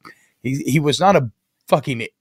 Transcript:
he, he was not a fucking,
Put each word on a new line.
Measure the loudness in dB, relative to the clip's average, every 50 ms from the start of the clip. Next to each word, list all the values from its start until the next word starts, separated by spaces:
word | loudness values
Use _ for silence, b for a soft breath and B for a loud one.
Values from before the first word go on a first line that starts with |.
| _ b b b b b b _ _
he, | -6 -6 -4 -4
he | 0 0 0
was | 0 0 0 2
not | 2 4 4
a | 4 2 0 -6 _ _ _ _ _ _
fucking, | 0 0 0 0 -2 -6 -6 -8 -10 -12 _